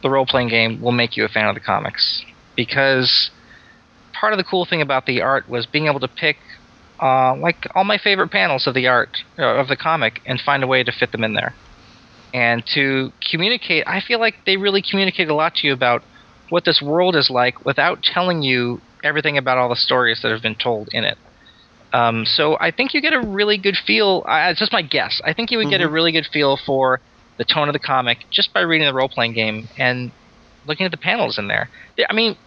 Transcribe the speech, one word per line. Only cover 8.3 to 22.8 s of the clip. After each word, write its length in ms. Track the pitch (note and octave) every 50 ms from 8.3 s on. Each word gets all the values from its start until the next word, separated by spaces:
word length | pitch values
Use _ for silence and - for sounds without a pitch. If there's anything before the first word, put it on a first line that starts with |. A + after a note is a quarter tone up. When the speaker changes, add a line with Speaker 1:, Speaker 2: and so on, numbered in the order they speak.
Speaker 1:
panels 360 | - G3+ F#3+ F3 D3 C3 -
of 60 | D3 B2
the 140 | C3 B2
art, 320 | B2+ B2+ A#2+ A2+ - - - - - _ -
uh, 40 | D3
of 260 | B2 A2+ B2 C#3 C3
the 80 | C#3+
comic 460 | - - E3 D#3+ D#3+ B2+ A2+ A2+ - -
and 160 | - C3+ A#2+
find 220 | - - C#3 C#3 C3+
a 40 |
way 160 | B2+ C3 C3 B2+
to 80 | A#2+
fit 220 | - - - - -
them 100 | A2+ A2+
in 120 | A2 G#2+
there. 200 | G2+ - - - - - - - - - - - - - - - - - - -
And 320 | B2+ A#2+ A#2+ A#2 A#2 A2+ - -
to 380 | D3+ C#3 C3+ C3+ C3 C3 B2+ - _ - -
communicate, 540 | - D#3+ F3 G#3 B3 A#3+ - - F3 D#3 -
I 140 | - - F#3+
feel 200 | - - B3 A3+
like 160 | A3+ A3+ G#3+ - _
they 100 | - F#3+
really 240 | G3 G3 G3+ G3 G3
communicate 480 | - - - G3 G3 F#3+ - - F#3 D#3
a 60 | D#3
lot 220 | D3+ D#3 E3 -
to 100 | - -
you 80 | D3 C#3
about 280 | B2 C3 B2 A#2+ A#2 - - - - - - - - - -
what 160 | E3 F3 -
this 160 | - D#3+ -
world 340 | D3+ C#3+ D3+ E3+ F3+ F#3 F3
is 120 | D3+ B2+ -
like 360 | C3 B2 B2 B2+ B2 - -
without 360 | B2+ C3+ - C#3+ E3+ F3+ - -
telling 400 | - - F3+ F3+ F3+ F3 E3 D3
you 380 | C3+ B2+ B2 A#2+ A#2+ B2 - - - - _ -
everything 320 | D3 D3+ D3+ D3 D#3 C#3+
about 220 | C#3 C3 C3 B2+ B2+
all 100 | B2+ B2
the 80 | A#2+
stories 460 | A#2 - - C3+ B2+ B2 A#2 A2+ A2+ -
that 80 | A2+
have 100 | A2 A2
been 140 | A2 A2+ A2
told 340 | G#2+ - - A#2 G#2+ G#2+ - -
in 120 | A#2 A2
it. 140 | - - - _ - _ - - - - _ _ _ _ - - - -
Um, 320 | B2 A#2+ A#2 A2+ A2+ A2
so 320 | - - - D3+ D3+ D#3 -
I 100 | - E3+
think 240 | E3 -